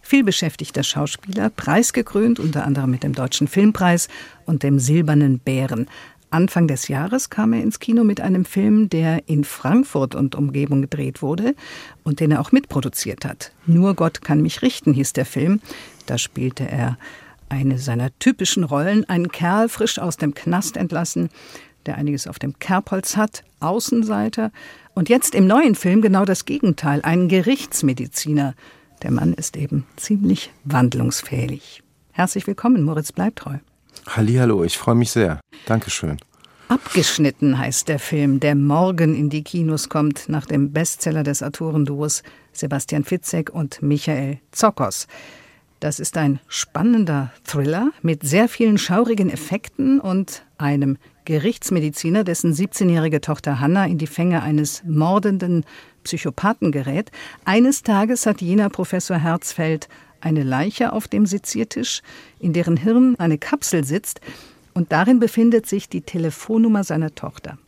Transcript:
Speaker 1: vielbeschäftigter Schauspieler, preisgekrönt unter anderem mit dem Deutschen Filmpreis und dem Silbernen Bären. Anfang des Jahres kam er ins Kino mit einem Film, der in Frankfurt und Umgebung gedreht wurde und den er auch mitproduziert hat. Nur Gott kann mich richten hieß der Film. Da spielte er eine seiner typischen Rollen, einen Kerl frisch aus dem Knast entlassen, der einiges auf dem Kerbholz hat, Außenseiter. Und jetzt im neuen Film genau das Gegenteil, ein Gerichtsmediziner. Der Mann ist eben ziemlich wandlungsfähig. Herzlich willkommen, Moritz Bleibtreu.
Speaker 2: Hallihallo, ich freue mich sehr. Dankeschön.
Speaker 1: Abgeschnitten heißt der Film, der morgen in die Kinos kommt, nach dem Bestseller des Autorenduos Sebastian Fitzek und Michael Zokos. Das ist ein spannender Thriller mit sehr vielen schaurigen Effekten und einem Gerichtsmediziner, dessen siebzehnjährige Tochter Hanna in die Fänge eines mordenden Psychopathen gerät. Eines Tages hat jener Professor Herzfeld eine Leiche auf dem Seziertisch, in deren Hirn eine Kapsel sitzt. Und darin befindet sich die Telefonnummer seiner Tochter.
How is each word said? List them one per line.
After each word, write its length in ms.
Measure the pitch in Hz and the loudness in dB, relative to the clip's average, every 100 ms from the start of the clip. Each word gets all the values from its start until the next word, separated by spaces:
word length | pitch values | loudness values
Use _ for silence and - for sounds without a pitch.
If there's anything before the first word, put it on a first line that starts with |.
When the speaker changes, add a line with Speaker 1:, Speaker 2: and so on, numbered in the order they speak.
| - | 2
Speaker 1:
vielbeschäftigter 720 | 277 214 180 165 - 147 143 | 2 4 0 -2 -6 -8 -6
Schauspieler, 680 | 139 - 147 - - 196 214 | -4 -4 -4 -6 -8 -2 -2
preisgekrönt 880 | - - 165 240 - 233 202 220 233 | -4 0 2 2 0 -2 0 2 2
unter 240 | 160 147 | 0 -2
anderem 260 | - 139 131 | -2 0 0
mit 140 | 127 | -2
dem 80 | 143 | -2
Deutschen 340 | 135 131 - 147 | -4 -4 -2 0
Filmpreis 640 | 190 208 214 180 175 - - - - | 4 4 4 2 2 0 -10 -20 -16
und 200 | - 151 | -4 -2
dem 160 | 139 139 | 2 2
Silbernen 580 | 127 156 156 147 147 127 | 4 2 4 4 4 2
Bären. 480 | 131 131 135 120 123 - - _ _ | 0 -2 -2 -4 -6 -10 -20 _ _
Anfang 360 | 160 185 - 165 | 0 2 4 2
des 220 | 135 - | 2 -2
Jahres 420 | 139 170 254 - | -4 -2 -4 -4
kam 220 | - 220 | -2 0
er 100 | 226 | 2
ins 160 | 220 - | 0 -4
Kino 240 | - 233 | 0 2
mit 180 | 220 202 | 4 2
einem 240 | 185 185 | 0 0
Film, 440 | 180 190 202 214 214 | 0 0 4 4 4
der 400 | 165 165 165 - | 2 2 0 0
in 160 | 151 | 0
Frankfurt 720 | 143 - 131 214 269 147 131 - | 0 -4 2 2 2 0 -2 0
und 180 | 139 | -2
Umgebung 480 | - 143 139 143 139 | 0 -2 -2 0 0
gedreht 400 | 139 147 135 127 | 0 -4 -6 -4
wurde 320 | 131 165 226 285 - - - - | -4 -2 -2 -2 -8 -18 -20 -10
und 160 | - 143 | -4 0
den 140 | 160 | 2
er 80 | 151 | 2
auch 100 | 143 | 4
mitproduziert 760 | 262 277 - 139 - - - | 2 2 -4 -4 -6 -8 -6
hat. 280 | - - - _ - | -10 -10 -16 _ 2
Nur 280 | 170 190 | 4 4
Gott 280 | 185 165 - | 2 0 -2
kann 200 | - 151 | 0 2
mich 200 | 156 - | 2 0
richten 300 | 254 - - | -2 0 0
hieß 180 | 135 139 | 2 0
der 140 | - 135 | -2 -4
Film. 340 | - 151 208 - - - - - | -2 0 0 -2 -18 -18 -20 -6
Da 120 | 123 | -6
spielte 500 | - - 127 123 131 | -4 -4 -6 -4 -6
er 300 | 135 120 120 - - - - - | -2 -2 -4 -12 -20 -20 -20 -8
eine 300 | 139 135 127 | -2 -2 -2
seiner 320 | 135 117 127 _ | -2 -2 -4 _
typischen 460 | - 269 185 - | 0 0 -2 -2
Rollen, 440 | 160 143 165 208 208 | 0 0 2 0 0
einen 220 | 175 175 | -2 -2
Kerl 380 | - 170 202 226 | -2 0 2 0
frisch 320 | - 226 - | 0 -4 -2
aus 160 | 180 - | -6 -4
dem 180 | 151 | -4
Knast 420 | 143 - 175 202 - | -4 -2 -2 -2 -4
entlassen, 540 | 180 160 170 - 170 - - - - _ - | -4 -2 -4 -4 -4 -6 -20 -20 -20 _ -10
der 100 | - | -4
einiges 300 | 147 143 - | -4 -4 -6
auf 140 | - | -8
dem 180 | 131 - | -8 -8
Kerbholz 580 | - 185 - 190 - - | -2 -2 0 -6 -4 -2
hat, 280 | 220 - _ _ | -2 -4 _ _
Außenseiter. 880 | 151 202 - 233 220 208 214 220 220 - - - - | -4 -2 0 -2 0 -2 -2 -2 -6 -8 -20 -20 -10
Und 140 | - 156 | -4 2
jetzt 280 | 247 - - | 2 2 4
im 100 | 185 | 6
neuen 300 | 226 311 208 | 6 4 2
Film 260 | 180 196 | 4 4
genau 220 | 214 190 | 4 4
das 220 | 196 180 - | 2 0 -2
Gegenteil, 540 | 285 208 160 151 143 | 0 0 0 0 0
ein 260 | 147 170 180 | 2 2 4
Gerichtsmediziner. 1300 | 190 185 277 - - 147 127 123 - 151 151 139 127 - - _ _ | 2 2 0 -2 -2 -2 -2 -6 -6 -2 0 0 -4 -18 -20 _ _
Der 80 | - | -4
Mann 220 | 123 160 | 0 0
ist 240 | 165 160 151 | -2 -6 -6
eben 300 | 143 147 131 - | -4 -4 -6 -14
ziemlich 540 | - 208 196 190 - _ | -4 0 2 0 -4 _
wandlungsfähig. 1160 | 139 139 123 123 120 - - 131 123 139 - - _ _ _ | -2 2 2 2 -2 -4 -6 -4 -4 -6 -14 -20 _ _ _
Herzlich 340 | - 185 202 202 | -2 -2 -2 -4
willkommen, 360 | 202 240 247 | -2 2 4
Moritz 300 | 151 156 151 | 2 -2 -4
Bleibtreu. 440 | - 190 - - 139 _ _ _ - - | -4 -4 -4 -10 -10 _ _ _ -20 -8
Speaker 2:
Hallihallo, 560 | - 107 123 123 101 | 0 2 4 4 4
ich 140 | 85 - | 0 0
freue 180 | - | 2
mich 160 | 117 117 | 4 4
sehr. 300 | 117 95 78 _ - | 2 2 0 _ -20
Dankeschön. 540 | - 113 101 - 82 73 _ _ _ _ - | 0 0 0 -6 -6 -6 _ _ _ _ -2
Speaker 1:
Abgeschnitten 880 | 254 - 190 160 - 147 - 147 131 | -2 0 0 0 2 0 2 2 2
heißt 300 | 120 127 - | -2 -4 -2
der 100 | 147 | -4
Film, 420 | - 151 143 135 | -2 0 2 2
der 140 | 147 | 2
morgen 600 | 143 143 147 185 180 160 156 | 2 2 4 2 2 2 2
in 140 | 147 | 0
die 120 | 151 | -2
Kinos 460 | 151 175 160 156 - | -6 -2 0 -2 -2
kommt, 400 | 156 151 143 - | 0 0 -2 -4
nach 160 | 151 | -4
dem 280 | - 147 139 | -2 0 0
Bestseller 500 | 147 175 - - 156 | 0 -2 -4 -4 -2
des 200 | 143 143 | -2 -4
Autorenduos 800 | - - 160 156 143 143 151 - - - _ | -6 -8 -4 0 0 -2 -4 -4 -8 -20 _
Sebastian 520 | - 147 139 - 151 | -10 -6 -4 -4 -4
Fitzek 460 | 147 180 - 170 156 | -2 -4 -4 -6 -6
und 300 | 170 143 - | -6 -6 -4
Michael 580 | 147 147 156 143 135 143 _ | -2 0 0 -2 -4 -6 _
Zokos. 540 | - 214 - 123 - - - - - - _ _ _ | 0 0 0 -4 -4 -12 -16 -20 -20 -20 _ _ _
Das 180 | 151 147 | -6 -6
ist 200 | 151 170 | -6 -2
ein 200 | 151 135 _ | 0 0 _
spannender 840 | - - 147 208 233 180 147 135 - | -10 -6 -2 2 2 2 0 -4 -10
Thriller 480 | - 151 139 165 254 - | -8 -2 0 0 -2 -2
mit 200 | 165 151 | -2 -2
sehr 260 | 147 170 233 | 0 2 2
vielen 280 | - 226 208 | 2 2 2
schaurigen 540 | - 185 240 220 185 | 2 0 2 2 0
Effekten 680 | - - 202 - - 269 277 | -2 -6 -8 -8 -4 2 2
und 440 | 190 185 190 - _ _ | 2 -2 -4 -10 _ _
einem 400 | 143 143 139 135 _ _ | -2 2 0 -2 _ _
Gerichtsmediziner, 960 | - 156 170 247 - 180 151 147 165 190 | -4 -2 0 -4 -2 -2 -2 -2 0 0
dessen 300 | 190 170 170 | 0 0 0
siebzehnjährige 680 | 151 196 - 185 170 160 165 | 0 -2 0 2 4 2 0
Tochter 380 | - 147 - 139 | -2 -4 -2 0
Hanna 260 | 143 190 185 | 2 2 2
in 100 | 151 | 0
die 100 | 151 | -2
Fänge 360 | - 175 170 | -2 0 0
eines 400 | - 151 147 - | 2 0 0 -4
mordenden 800 | 175 151 160 196 208 190 180 170 151 - - _ | -2 0 2 2 0 -2 0 -2 -2 -12 -20 _
Psychopathen 680 | - 170 160 127 196 226 185 | -8 -6 -6 -2 -2 0 0
gerät. 400 | 143 135 147 220 - - - | -2 -2 -4 -6 -12 -20 -10
Eines 380 | - 202 254 277 | 0 4 4 2
Tages 440 | - 202 220 240 226 | 2 2 2 0 0
hat 140 | 202 | 0
jener 280 | 175 196 202 | 2 2 2
Professor 480 | - 185 185 - 175 | -2 -4 -4 -2 -2
Herzfeld 720 | 160 165 - - 160 156 - - - _ | 0 -2 -4 -4 -2 -2 -6 -20 -20 _
eine 220 | 165 156 | -2 0
Leiche 500 | 135 131 175 - 233 | 0 0 -2 -2 -2
auf 160 | - - | -2 -4
dem 160 | 208 | 0
Seziertisch, 800 | 208 196 - 220 220 - 247 - - - - _ | 2 0 -4 -6 -4 -6 -6 -8 -10 -20 -20 _
in 140 | 180 | -2
deren 240 | 165 170 165 | 0 2 2
Hirn 400 | 180 233 254 240 | 4 4 4 4
eine 200 | 165 151 | 2 0
Kapsel 460 | - 285 - 170 | -2 -4 -2 -2
sitzt. 360 | 135 165 - - - - - _ _ | 0 -4 -6 -14 -16 -20 -20 _ _
Und 180 | - 170 | -4 0
darin 260 | 156 190 254 | 2 4 4
befindet 480 | 226 - 226 233 220 | 4 4 4 4 0
sich 220 | 202 - | -6 -4
die 140 | 175 | -10
Telefonnummer 840 | - 175 165 - - 226 226 214 | -6 -4 -4 -4 -2 2 4 2
seiner 300 | 190 156 160 | 0 -2 -4
Tochter. 440 | - - - - 143 | -6 -14 -14 -16 -18